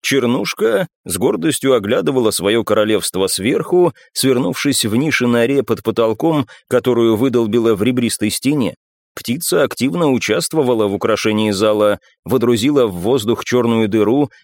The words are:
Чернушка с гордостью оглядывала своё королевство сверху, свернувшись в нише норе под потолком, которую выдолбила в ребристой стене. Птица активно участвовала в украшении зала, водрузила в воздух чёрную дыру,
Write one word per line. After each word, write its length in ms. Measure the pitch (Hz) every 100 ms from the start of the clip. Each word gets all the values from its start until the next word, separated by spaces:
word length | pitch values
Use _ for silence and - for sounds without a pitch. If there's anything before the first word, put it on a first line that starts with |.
Чернушка 840 | - 139 120 127 - - 113 110 180 _
с 120 | - 90
гордостью 580 | 123 214 160 - 135
оглядывала 580 | 123 101 135 180 135 110
своё 320 | - 92 117
королевство 640 | 104 107 107 104 - 92 95
сверху, 640 | - 98 196 - 180 175 - _
свернувшись 720 | - 135 123 135 127 143 131
в 120 | 113 113
нише 320 | 156 127 120
норе 340 | 120 117 139
под 220 | 113 110
потолком, 640 | - 107 113 107 160 151 - - _
которую 480 | 123 127 120 117 107
выдолбила 580 | 135 120 113 117 113
в 80 | 104
ребристой 460 | 107 127 117 - 104
стене. 440 | - 131 151 101 - _ _ _
Птица 500 | - - 127 - 175
активно 460 | 139 - 127 170 160
участвовала 760 | 127 - 117 165 160 127 117 104
в 80 |
украшении 560 | 98 107 107 113 107 107
зала, 480 | 95 107 107 104 101 _ _
водрузила 640 | - 123 117 120 127 143 117
в 80 |
воздух 500 | 90 92 131 107 117
чёрную 440 | - 123 117 113 110
дыру, 420 | 110 104 135 147 -